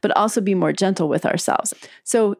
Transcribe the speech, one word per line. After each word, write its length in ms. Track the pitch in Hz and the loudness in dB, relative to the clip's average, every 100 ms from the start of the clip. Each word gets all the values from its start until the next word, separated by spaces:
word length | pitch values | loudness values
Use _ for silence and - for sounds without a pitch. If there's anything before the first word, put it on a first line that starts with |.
but 140 | 202 - | 0 2
also 240 | 214 226 | 2 0
be 140 | 196 | 0
more 180 | 190 156 | 0 0
gentle 360 | - 196 185 156 | 0 0 0 0
with 160 | 151 | 0
ourselves. 500 | - - - - - - - - | -2 -2 -2 -2 -2 -8 -18 -18
So 320 | - 233 214 | -2 0 0